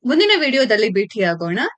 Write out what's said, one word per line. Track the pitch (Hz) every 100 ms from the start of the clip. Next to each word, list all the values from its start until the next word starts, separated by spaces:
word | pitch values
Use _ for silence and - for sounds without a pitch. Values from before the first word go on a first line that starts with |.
| 254
ಮುಂದಿನ | 302 415 403
ವಿಡಿಯೋದಲ್ಲಿ | 294 262 269 214 220
ಭೇಟಿಯಾಗೋಣ. | 196 202 220 180 170 170 185 349